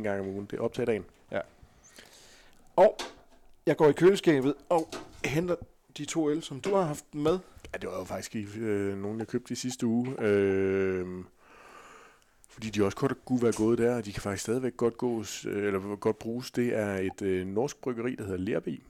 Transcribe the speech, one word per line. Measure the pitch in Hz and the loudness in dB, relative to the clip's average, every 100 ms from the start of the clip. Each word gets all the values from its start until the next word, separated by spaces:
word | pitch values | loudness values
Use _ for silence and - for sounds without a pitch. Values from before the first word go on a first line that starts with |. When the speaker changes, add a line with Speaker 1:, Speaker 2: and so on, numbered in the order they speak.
Speaker 1:
gang | 107 98 | -4 -4
om | 98 | -4
ugen. | 98 101 | -6 -8
Det | - | -4
er | |
optag | 117 - 120 | -4 -2 -2
dagen. | 104 90 _ - | -2 -4 _ -8
Speaker 2:
Ja. | 98 - - - _ - - - - - - - - - - | -8 -8 -14 -20 _ -20 -20 -20 -20 -20 -20 -20 -20 -2 6
Og | 196 - - - - - - - - | 6 6 -8 -14 -20 -20 -20 -4 0
jeg | 143 | 6
går | 156 | 6
i | |
køleskabet | 143 175 196 175 139 131 - - | 8 6 6 4 4 4 0 0
og | 175 160 - - - | 0 0 -8 -14 -8
henter | - 147 180 170 - _ _ - | -4 -2 0 -2 -6 _ _ -12
de | |
to | 147 165 151 | -6 0 0
øl, | 151 | 0
som | - 135 | -4 -6
du | 196 | 0
har | 196 | 2
haft | 165 147 - | 2 -2 -8
med. | 151 151 185 - - - | -2 0 0 -2 -20 -12
Speaker 1:
Ja, | 95 | -8
det | 90 | -6
var | 92 | -8
jo | |
faktisk | 90 95 - 113 | -6 -8 -6 -8
i, | 101 107 | -6 -4
øh, | 113 101 98 98 | 0 0 0 -2
nogen, | 101 113 | -4 -6
jeg | 110 | -4
købte | 123 - | -4 -4
i | |
sidste | 123 127 - 117 | -6 -6 -2 0
uge. | 117 123 139 | 0 0 0
Øhm, | 110 101 98 95 95 98 95 92 90 90 90 _ _ - - - - - - _ _ _ _ | 4 6 4 4 2 2 2 0 -4 -8 -14 _ _ -20 -20 -20 -20 -20 -20 _ _ _ _
fordi | - 110 | -12 -4
de | 104 | 0
også | 98 - | 0 2
godt | 131 127 | -2 -2
kunne | - 127 | -2 2
være | 117 | 2
gået | 107 110 117 | 4 2 4
der, | 117 120 | 2 0
og | |
de | 101 | -4
kan | - | -6
faktisk | 104 95 | -6 -4
stadigvæk | - 123 127 - | -2 -2 -2 0
godt | 120 - | -2 0
gås, | 123 113 98 - | -2 -2 -6 -8
øh, | 104 101 101 | -6 -2 0
eller | 98 101 101 | -2 -2 -4
godt | 110 - | -2 -2
bruges. | 113 120 123 | -4 -8 -6
Det | - 120 110 | -2 0 0
er | 104 | -2
et, | 95 95 - | -2 -4 -2
øh, | 101 92 92 | -2 -2 -2
norsk | 101 143 - | -2 -4 -4
bryggeri, | 131 113 120 | -8 -4 -6
der | 127 | -6
hedder | 101 92 | -6 -4
Lervig, | 95 165 - - | -2 -2 -4 -10